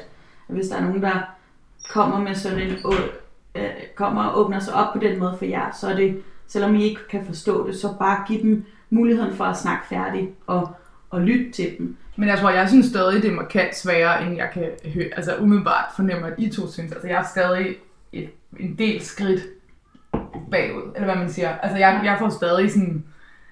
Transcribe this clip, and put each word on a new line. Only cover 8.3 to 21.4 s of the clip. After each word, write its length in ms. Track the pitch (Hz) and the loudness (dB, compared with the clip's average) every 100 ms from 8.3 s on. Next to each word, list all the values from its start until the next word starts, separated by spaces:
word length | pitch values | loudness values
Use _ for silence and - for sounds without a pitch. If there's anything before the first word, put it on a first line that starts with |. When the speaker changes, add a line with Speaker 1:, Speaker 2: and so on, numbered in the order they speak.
| 220 | 0
Speaker 1:
dem 240 | 220 214 - - - | 2 2 -2 -18 0
muligheden 460 | 226 233 233 196 196 | 4 4 4 0 -2
for 80 | |
at 140 | 190 - | -2 -2
snakke 300 | 180 - - | -2 -2 -4
færdigt 400 | 180 185 190 190 - - | -6 -4 -4 -6 -8 -2
og, 220 | 180 165 - - - - | -2 -2 -8 -20 -20 -6
og 120 | 180 | 0
lytte 300 | 185 247 247 | 4 2 0
til 240 | - 175 - | -4 -6 -6
dem. 180 | 175 - - - | -8 -10 -10 0
Speaker 2:
Men 140 | 202 | 2
jeg 100 | 196 | 4
tror, 100 | 196 | 4
jeg 200 | 185 190 | 4 6
synes 160 | 254 214 | 8 8
stadig, 360 | 196 185 208 | 4 2 4
det 80 | 208 | 2
er 40 | 170 | 0
markant 400 | - 196 180 - | -2 0 0 -2
sværere, 500 | 180 170 170 170 180 | 0 4 4 2 -2
end 100 | 170 | -4
jeg 120 | - | -4
kan 160 | 180 165 - 156 | -4 -6 -8 -6
hø-, 160 | 170 - - | -4 -4 -4
altså, 200 | 165 - | -4 2
umiddelbart 460 | 208 202 160 - - - | 4 6 4 0 -2 -2
fornemme, 320 | 190 170 165 | 0 0 -4
at 60 | - | -4
I 120 | 214 | -4
to 220 | - 170 | -4 -6
synes. 200 | - 165 | -8 -10
Altså, 160 | - 180 | -8 -2
jeg 120 | 190 | -2
er 40 | |
stadig 520 | - 190 180 185 190 185 - - - | 0 0 2 2 -2 -6 -16 -20 -14
et, 160 | - 151 - _ - | -12 -12 -16 _ -10
en 160 | 185 - | -8 -2
del 240 | 220 - | -2 -2
skridt 400 | - - 196 185 - - _ _ _ - - - - - - | -6 -2 0 0 -2 -16 _ _ _ -20 -8 -6 -6 -12 -2
bagud, 400 | 180 - - - 208 | -2 0 -6 -8 -4
eller 100 | 196 | -2
hvad 100 | 180 | -2
man 140 | 175 | -2
siger. 180 | 180 | -2